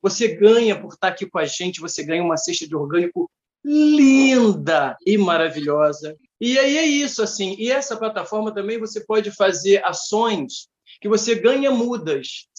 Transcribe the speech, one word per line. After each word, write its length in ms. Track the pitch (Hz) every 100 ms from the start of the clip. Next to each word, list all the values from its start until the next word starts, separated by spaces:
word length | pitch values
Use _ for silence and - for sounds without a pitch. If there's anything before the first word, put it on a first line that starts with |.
Você 260 | 190 - 233
ganha 520 | 165 208 233 226 196
por 140 | -
estar 140 | - 185
aqui 180 | - 190
com 120 | 180
a 60 |
gente, 360 | 143 - 180 180
você 220 | 160 -
ganha 200 | 143 165
uma 140 | 175 160
cesta 300 | 170 175 156
de 80 |
orgânico 560 | 156 143 170 175 349 349 _ _ _
linda 1300 | 285 302 302 302 269 269 269 262 220 165 143 156 135 127 185
e 120 | 208
maravilhosa. 960 | 185 165 160 151 147 147 151 147 151 156 _ _
E 180 | 240 269
aí 200 | 277 294
é 60 |
isso, 380 | 320 285 285 -
assim. 340 | 208 - 190 196
E 120 | 226
essa 260 | 277 277 226
plataforma 560 | 220 214 180 214 214
também 260 | 202 196 226
você 220 | 214 214
pode 260 | - 214 208
fazer 540 | - 196 165 190 196
ações 840 | 180 175 - 214 226 196 131 - - _ _ -
que 80 | 208
você 260 | 214 214
ganha 360 | 214 220 269 277
mudas, 760 | 247 240 240 160 139 127 - _